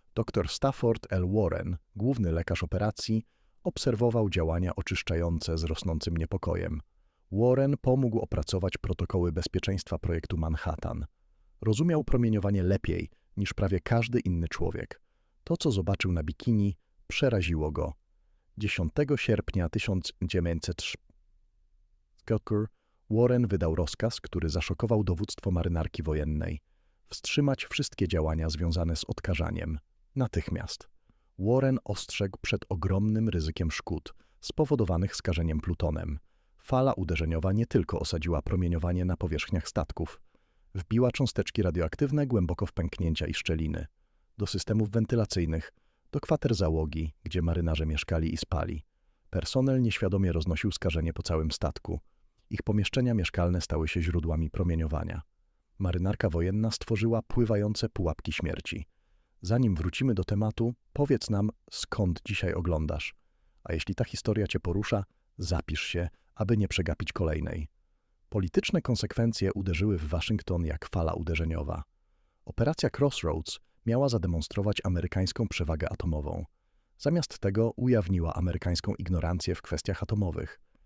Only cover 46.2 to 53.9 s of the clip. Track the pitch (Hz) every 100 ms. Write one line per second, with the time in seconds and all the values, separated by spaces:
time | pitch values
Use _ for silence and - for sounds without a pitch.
46.2 | - 156 127 107 82 80 78 78 80 -
47.2 | - 92 82 85 85 80 78 76 - 82
48.2 | 80 80 - 80 82 80 - _ _ _
49.2 | _ 92 - 135 135 131 117 - 98 95
50.2 | 95 82 78 82 104 - 90 82 82 -
51.2 | - 80 78 - 76 - - 82 - _
52.2 | _ _ _ 104 - 104 101 - 123 113
53.2 | 82 - 87 90 - 78 78